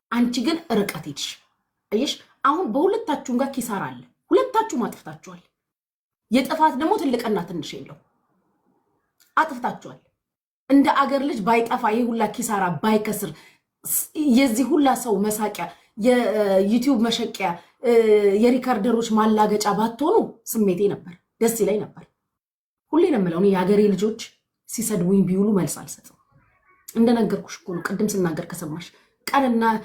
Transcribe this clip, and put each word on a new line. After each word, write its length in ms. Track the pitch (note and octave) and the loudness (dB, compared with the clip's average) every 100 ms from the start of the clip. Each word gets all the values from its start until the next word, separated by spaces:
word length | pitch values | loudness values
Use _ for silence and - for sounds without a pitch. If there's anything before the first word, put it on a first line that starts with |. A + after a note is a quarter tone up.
| - | -6
አንቺ 240 | A#3 A#3+ C4 | 0 0 0
ግን 140 | B3 D#4+ - G#3 | -2 -4 -2 -2
ርቀት 300 | G3 D#3+ D3+ | -2 -6 -12
ሄድሽ። 220 | C#3 - - _ _ _ _ - | -12 -12 -14 _ _ _ _ -6
አየሽ፣ 220 | G#3+ D4 - - _ | -4 -2 -6 -14 _
አሁን 220 | - D#4 E4 | -2 0 -2
በሁለታችሁም 680 | A#3 F#4 A4+ G4 C#4+ - B3 | 0 0 0 -4 -6 -4 -4
ጋር 120 | C4 | -2
ኪሳራ 320 | - - G3 C#3+ | -6 -6 -6 -8
አለ። 140 | B2+ - _ - | -12 -20 _ 0
ሁለታችሁም 560 | F4+ C5 G#4+ G#4+ D4+ | 2 2 -2 -2 -2
አጥፍታችኋል። 580 | G3 - D#3 D3+ - F3 _ _ _ _ _ _ _ _ - | -6 -8 -16 -18 -20 -20 _ _ _ _ _ _ _ _ -2
የጥፋት 420 | A#3+ C4+ D#4 D#4 B3+ | 0 0 0 0 0
ደግሞ 180 | D#4 A4 | 0 0
ትልቅና 440 | D4 A#3+ A#3 G3 | 0 -2 -2 -4
ትንሽ 260 | E3+ F3 C#3 | -4 -10 -10
የለው። 260 | - C#3 C#3 _ _ _ _ _ _ _ _ _ _ _ _ _ - | -14 -16 -20 _ _ _ _ _ _ _ _ _ _ _ _ _ -4
አጥፍታችኋል። 600 | D#4 B3 A3 F#3+ D3 - _ _ _ _ _ _ - | -2 -4 -8 -10 -16 -20 _ _ _ _ _ _ 2
እንደ 180 | C#4 C#4+ B3+ | 4 4 2
አገር 260 | C#4 C#4 | 2 0
ልጅ 160 | C#4+ C4 | -2 -2
ባይጠፋ፣ 420 | G3 A#3 A#3 B3 A3+ | 2 2 2 0 0
ይሄ 140 | A3 | 0
ሁላ 200 | A#3 A3+ G#3+ | 0 0 -2
ኪሳራ 360 | - A3+ G3+ F3+ D#3+ | -4 -4 -2 -2 -2
ባይከስር፣ 560 | A3 G#3+ G#3+ G3+ F3+ D3+ - _ _ _ - | 0 0 0 -6 -8 -10 -20 _ _ _ -8
ስ-፣ 180 | - - - D4+ | -6 -6 -2 4
የዚህ 320 | A#3 C4+ A3 A#3+ | 4 4 2 0
ሁላ 200 | D#4 C4+ A#3 | 2 2 0
ሰው 180 | A#3+ G3 | -2 -2
መሳቂያ፣ 460 | G#3 G#3+ G#3+ G#3 E3+ - _ - | 0 -2 -4 -4 -10 -12 _ -2
የዩቲዩብ 1000 | A3 B3 G#3+ G#3+ G3+ F#3+ G3+ A#3+ C4+ B3 | 2 2 2 0 2 2 4 2 2 2
መሸቂያ፣ 460 | A3+ A#3 A3 - F#3 E3+ - _ | 0 -2 -6 -4 -6 -6 -12 _
እ፣ 100 | A#3+ A#3 A3+ G#3 G3+ G3+ | 2 4 6 6 6 4
የሪከርደሮች 680 | A#3+ C4 B3+ A3 A3+ A3+ A3+ | 4 2 0 -2 0 0 0
ማላገጫ 540 | A3 A3 G#3+ G#3 G#3 G#3+ | 2 2 4 2 2 0
ባትሆኑ 420 | G3 A3+ - D4+ A4 G#3 - - | 0 -2 -2 2 2 0 -8 -8
ስሜቴ 360 | A3+ G3+ F3 G3+ | -2 0 2 -2
ነበር፣ 260 | D3 - - _ - | -2 -12 -20 _ -2
ደስ 180 | A3+ A3+ | -2 0
ይለኝ 200 | G3 G#3 | -2 -2
ነበር። 240 | D#3+ - - _ _ _ _ _ _ _ - | -6 -14 -20 _ _ _ _ _ _ _ -2
ሁሌ 100 | D#4 F4+ | 2 2
ነው 140 | B3+ | 2
የምለው፣ 200 | F3+ E3 | 0 2
እኔ 80 | G3+ | 2
የአገሬ 320 | F#3+ F3+ G#3 G#3 | 2 2 4 4
ልጆች 320 | F#3 G#3+ A3+ - _ _ _ - | 4 0 -4 -12 _ _ _ -14
ሲሰድቡኝ 520 | - G#3 G#3 F3 G3 | -8 -4 -2 2 2
ቢውሉ 260 | F3 F#3 G#3 | 2 2 2
መልስ 240 | G3 D3 - | 2 0 -6
አልሰጥም። 400 | - - - _ _ _ _ _ _ _ _ | -14 -18 -20 _ _ _ _ _ _ _ _
እንደነገርኩሽ 640 | - A#3 A#3 F#3+ F#3 - - | 0 2 4 0 -2 -8 -16
እኮ 120 | - | -10
ነው፣ 120 | E3+ | -10
ቅድም 260 | - G3 G#3+ | -6 -4 -2
ስናገር 360 | G3+ F3 E3 E3+ | 0 -2 -4 -10
ከሰማሽ፣ 400 | - E3 D#3+ - _ _ _ - | -10 -10 -12 -14 _ _ _ -4
ቀንና 360 | C#4+ C4 A3+ A3+ G#3+ | 0 0 0 0 -2